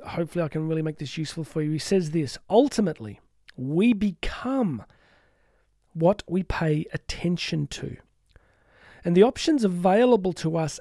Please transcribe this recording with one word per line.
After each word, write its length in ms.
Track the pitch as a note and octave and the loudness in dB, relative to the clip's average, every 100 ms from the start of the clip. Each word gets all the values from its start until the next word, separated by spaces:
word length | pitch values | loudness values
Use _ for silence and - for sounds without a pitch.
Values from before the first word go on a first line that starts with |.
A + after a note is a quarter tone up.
hopefully 400 | - E3+ E3 F3 | -8 -6 -4 -4
I 40 | D#3 | -4
can 180 | D#3 D#3 | -4 -2
really 160 | D#3+ | -2
make 160 | D#3 D3+ | -4 -6
this 180 | C#3 - | -10 -8
useful 280 | D3+ - | -6 -8
for 180 | D3+ D#3+ | -6 -4
you. 80 | D3+ | -2
He 80 | D3+ | -4
says 320 | - G3 D#3 | 0 0 2
this, 280 | E3 C#3 - - | -2 -4 -8 2
"Ultimately, 680 | G#3 C#4+ - F#3+ - G#2+ - _ _ - - | 4 4 2 -2 -4 -10 -14 _ _ -20 -10
we 360 | C3 D#3+ A#3 | -2 2 2
become 920 | G#3+ G#3 E3+ - - B3 C4+ G#3 A#2 - _ _ _ _ _ _ _ _ _ _ | 2 -2 -2 -6 -6 -4 -2 -2 -4 -10 _ _ _ _ _ _ _ _ _ _
what 320 | D#3+ E3 G#3 - | 0 2 0 -2
we 160 | F3+ | -4
pay 420 | F#3 - D#3+ D3+ - | -2 -2 0 0 -2
attention 760 | - - - E3+ F3 - D#3+ C#3+ | -8 -10 -4 -2 -2 -2 -4 -4
to. 300 | - - - _ _ _ _ _ _ _ _ - - | -8 -12 -12 _ _ _ _ _ _ _ _ -20 -8
And 120 | F3 F3 | 2 6
the 60 | |
options 400 | A3+ - - D4+ | 6 6 2 2
available 680 | G#3 F3 F3+ G3+ B3 A#3 F#3 | 2 2 4 6 6 4 2
to 240 | E3 D#3+ E3 | -2 -2 -2
us 240 | D#3 - | -2 -6